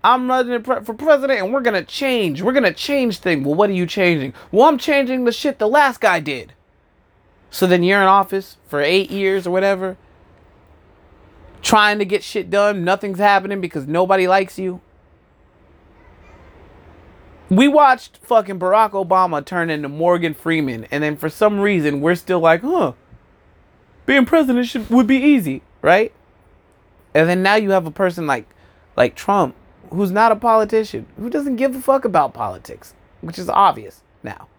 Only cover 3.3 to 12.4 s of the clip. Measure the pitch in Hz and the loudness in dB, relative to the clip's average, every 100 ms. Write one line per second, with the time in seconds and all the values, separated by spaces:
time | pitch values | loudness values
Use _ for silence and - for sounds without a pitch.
3.3 | 156 139 156 208 185 175 - 180 160 131 | -2 -2 0 2 0 -2 0 0 0 -4
4.3 | - - 190 285 277 - 285 254 262 240 | -10 -4 4 4 4 0 0 0 -2 -2
5.3 | 226 294 - 214 285 277 240 214 170 147 | -2 -4 -2 0 2 2 2 0 0 -4
6.3 | 131 - _ _ _ _ _ _ _ _ | -10 -12 _ _ _ _ _ _ _ _
7.3 | _ _ - 185 180 175 202 190 196 196 | _ _ -4 0 2 2 2 4 2 0
8.3 | 196 190 - _ 147 143 185 190 190 190 | -8 -10 -20 _ -4 0 0 -2 -4 -2
9.3 | 196 180 185 196 190 190 185 _ _ _ | -2 -2 -2 -2 -2 -6 -10 _ _ _
10.3 | _ _ _ _ _ _ _ _ _ _ | _ _ _ _ _ _ _ _ _ _
11.3 | _ - - - 220 208 208 196 208 - | _ -20 -12 0 4 4 0 -2 -4 -4
12.3 | 214 | -8